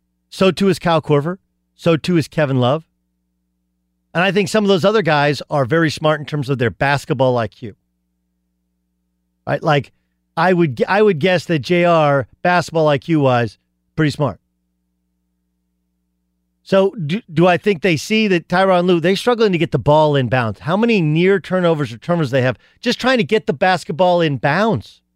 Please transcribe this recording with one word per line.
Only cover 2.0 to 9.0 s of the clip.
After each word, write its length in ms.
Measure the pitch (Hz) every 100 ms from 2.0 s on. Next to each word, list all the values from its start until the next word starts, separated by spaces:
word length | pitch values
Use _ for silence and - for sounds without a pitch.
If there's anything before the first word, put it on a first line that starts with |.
| - 175
is 100 | 135
Kevin 320 | - 147 135
Love. 300 | 123 151 - _ _ _ _ _ _ _ _ _ _ _ _
And 100 | 160
I 80 | 190
think 160 | 190 185
some 160 | 220
of 40 | 202
those 160 | 190
other 180 | 190 220
guys 400 | 160 151 143 143 -
are 160 | 151 127
very 240 | 160 160
smart 300 | - 156 151
in 60 | 147
terms 220 | 151 127
of 80 | 139
their 140 | 120
basketball 640 | - 139 143 - 135 131 123
I 120 | 110
Q. 280 | _ 113 - _ _ _ _ _ _ _ _ _ _ _ _